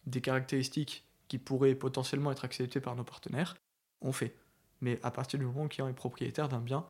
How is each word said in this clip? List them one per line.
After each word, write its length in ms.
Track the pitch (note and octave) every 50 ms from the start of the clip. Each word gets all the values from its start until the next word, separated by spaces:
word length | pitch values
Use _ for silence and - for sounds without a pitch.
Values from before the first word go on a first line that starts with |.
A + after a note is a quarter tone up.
| -
des 160 | C3+ B2 B2+
caractéristiques 840 | B2 C3+ C3 C3 B2+ - C#3+ C3+ C3 C3 - D#3 D3 - - - - _ _ _ _ -
qui 120 | - C3
pourraient 340 | - - C3+ B2+ C#3 C3+ C3
potentiellement 580 | C3+ - C3 C3 C3+ B2+ - - C#3 C#3+ D3
être 140 | C3+ - -
acceptées 360 | B2 - - B2+ B2 - C#3
par 140 | C3 B2+ A#2+
nos 80 | B2 A#2
partenaires, 520 | - - - - - - C3 F#3 F3 - - _ _ _ _ _ _ _ _
on 100 | - C3
fait. 240 | C3+ - C3 - - - - _ _ _ _ _ _ _
Mais 180 | B2+ A#2+ A#2+ -
à 80 | - B2
partir 300 | - - C3 - - C#3
du 60 | C3
moment 160 | B2 B2 C#3+
où 20 | D3+
le 60 | D3
client 180 | - - C3+ C3
est 60 | B2+
propriétaire 560 | - - B2+ - - B2+ A#2+ A#2 - D3+ C#3
d'un 100 | C3 A#2
bien 260 | A#2 B2 C3+ D3 F3 -